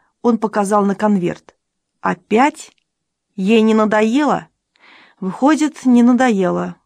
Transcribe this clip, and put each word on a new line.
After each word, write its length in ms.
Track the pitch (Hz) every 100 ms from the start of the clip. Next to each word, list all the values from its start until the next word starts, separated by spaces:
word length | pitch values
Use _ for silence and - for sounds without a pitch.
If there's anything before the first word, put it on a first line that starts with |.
| _ _
Он 160 | 240 226
показал 480 | 220 214 196 208 196
на 100 | 196
конверт. 600 | 214 196 175 - _ _ _ _ _ _
«Опять? 720 | - 160 - 214 294 - - _ _ _ _ _ _ 196
Ей 260 | 190 226
не 120 | 220
надоело?» 760 | 220 214 214 220 269 285 185 - _ _ _ _ - _ _
«Выходит, 640 | 185 - 269 294 302 - 262
не 180 | 240
надоело. 760 | 240 240 254 196 175 175 180 -